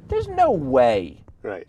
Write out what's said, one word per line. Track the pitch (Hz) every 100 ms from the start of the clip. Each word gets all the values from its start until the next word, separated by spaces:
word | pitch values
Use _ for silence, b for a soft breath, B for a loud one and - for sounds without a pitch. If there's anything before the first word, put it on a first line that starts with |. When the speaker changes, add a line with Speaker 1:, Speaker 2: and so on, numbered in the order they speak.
| -
Speaker 1:
"There's | 440 403
no | 370 339
way | 196 139 131 120 104 82 - - -
Speaker 2:
Right. | - 95